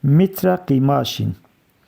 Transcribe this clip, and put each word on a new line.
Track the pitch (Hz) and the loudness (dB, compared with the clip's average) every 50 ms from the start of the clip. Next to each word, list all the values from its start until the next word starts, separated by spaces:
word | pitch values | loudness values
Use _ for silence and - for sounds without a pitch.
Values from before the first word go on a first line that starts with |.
| - | 0
mitra | 139 143 165 190 190 190 - 185 185 180 180 - | 2 4 4 2 2 0 -2 -2 -2 -2 -2 -2
kimaşin. | - 139 127 131 139 143 135 123 - - - 110 104 95 - _ _ _ _ _ _ _ _ _ | -2 0 2 2 2 0 0 -2 -4 -6 -6 -6 -6 -6 -8 _ _ _ _ _ _ _ _ _